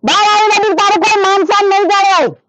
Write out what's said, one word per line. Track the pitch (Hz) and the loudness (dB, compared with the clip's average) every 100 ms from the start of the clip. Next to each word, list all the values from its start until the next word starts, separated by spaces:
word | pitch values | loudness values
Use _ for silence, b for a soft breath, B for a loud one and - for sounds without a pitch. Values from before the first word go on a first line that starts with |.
બહાર | 269 359 415 | -2 -2 0
આવીને | 415 427 415 | 0 0 0
બી | 427 349 | 0 0
તારે | 415 415 | 0 0
કોઈ | 403 427 | 0 0
માન | 381 403 339 | 0 0 0
શાન | 415 403 | 0 0
નહીં | 392 381 | 0 0
જળવાય. | 403 392 381 262 143 | 0 2 0 -2 -6